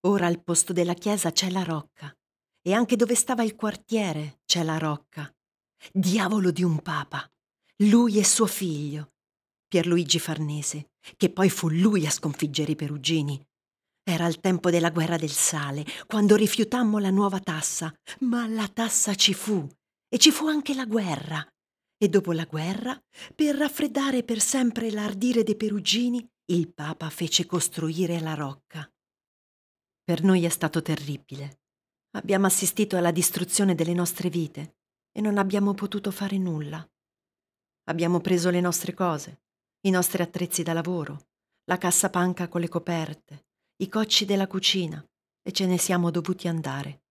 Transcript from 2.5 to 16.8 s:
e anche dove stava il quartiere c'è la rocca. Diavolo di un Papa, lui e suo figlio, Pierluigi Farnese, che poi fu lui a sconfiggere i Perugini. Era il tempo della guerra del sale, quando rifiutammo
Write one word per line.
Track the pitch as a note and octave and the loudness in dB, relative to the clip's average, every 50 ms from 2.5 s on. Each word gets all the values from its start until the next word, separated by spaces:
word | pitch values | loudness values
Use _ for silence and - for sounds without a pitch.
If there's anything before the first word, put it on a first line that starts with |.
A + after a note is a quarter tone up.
| _ _ | _ _
e | _ F3 | _ 0
anche | G3 A3+ A#3+ - B3 | 2 2 4 2 4
dove | G#3 A#3+ G#3+ A#3+ | 2 4 4 4
stava | - - - B3+ A#3 A#3 | 0 2 0 0 0 0
il | G#3+ G#3 | -2 -2
quartiere | - - G#3+ G#3 - _ - A3+ A3 G#3 F3+ D#3 D#3 D3+ D3 - _ _ | -2 -4 -4 -4 -6 _ -2 -2 0 0 0 -2 -4 -6 -8 -10 _ _
c'è | - - F3 D#3+ | 0 0 0 2
la | D#3 D#3 | 0 -2
rocca. | D#3 D#3+ D#3 D3 - _ _ _ - C#3+ - _ _ _ _ _ _ _ _ _ _ - - | -2 -2 -2 -4 -4 _ _ _ -14 -14 -14 _ _ _ _ _ _ _ _ _ _ -20 -4
Diavolo | _ F#3+ E3+ F3+ F#3 A3+ F#3+ - G#3+ G#3+ F#3 F3+ | _ 0 2 2 2 2 2 2 2 2 2 2
di | D#3 E3 F3+ | 2 2 2
un | E3+ D#3+ D3 | 2 0 0
Papa, | - - D#3 D3 C#3+ _ - C#3+ - _ _ _ _ _ _ _ _ _ _ - | -2 -4 -6 -6 -6 _ -10 -12 -12 _ _ _ _ _ _ _ _ _ _ 4
lui | G3+ G#3 G#3 A#3 A#3+ A#3 G3+ | 6 8 8 8 6 6 4
e | G#3+ G3 | 4 4
suo | - - - A3+ | 4 4 4 2
figlio, | F#3+ - - F#3+ F3 D3+ D3 D3+ C#3+ D3 D3+ D3 _ _ _ _ _ _ _ _ _ _ _ _ | 0 0 -4 -4 -4 -4 -4 -6 -6 -8 -8 -12 _ _ _ _ _ _ _ _ _ _ _ _
Pierluigi | _ - F3 E3 F3 E3+ F3 E3 C#3 - | _ 0 0 2 4 2 2 4 2 0
Farnese, | E3 - - D#3 D3+ D#3 D3 D3 D3+ C#3+ - - D3+ D3 _ _ _ _ - - | 0 0 -4 -4 -4 -4 -6 -6 -6 -6 -6 -8 -8 -12 _ _ _ _ -20 -2
che | _ - F3 | _ 0 0
poi | - - F#3+ F#3+ | 2 4 2 2
fu | F#3+ - - | 2 2 -2
lui | D#3+ D#3 E3+ F#3+ A3 G#3 F#3 D#3 | 0 2 4 4 4 4 2 0
a | D3 | 0
sconfiggere | - - - D#3 C#3+ - D#3+ C#3+ C3+ D#3 D3+ C#3+ | -2 -2 -4 -6 -2 -2 -4 -4 -2 -2 -2 -2
i | D3+ | -2
Perugini. | - D#3 C#3 D3 D3 B2+ D#3 E3 D#3+ D3 C#3+ C#3+ C3+ - _ _ _ _ _ _ _ _ _ _ _ | -4 -4 -8 -8 -4 -2 0 0 0 0 -2 -4 -6 -10 _ _ _ _ _ _ _ _ _ _ _
Era | _ G3 F3 E3 E3+ | _ -4 -2 0 0
il | E3+ D#3+ - | 0 -2 0
tempo | - F#3+ F#3 E3+ - F3+ | 0 0 0 2 2 2
della | E3+ F3 E3 E3+ | 2 4 2 2
guerra | D#3+ E3+ D#3+ D#3+ E3+ | 2 0 0 0 0
del | D#3+ D#3+ D3 | -2 -2 -2
sale, | C#3 - - - - D3+ C#3+ C#3 C#3 D3 D3 - - - - | 0 0 0 0 0 -2 -4 -4 -6 -6 -8 -10 -12 -14 -10
quando | - - G#3+ G#3 G3 G#3 | -4 0 4 6 6 8
rifiutammo | G#3+ G#3+ G3+ - - A3 G#3+ - B3 | 6 6 2 4 2 0 0 2 0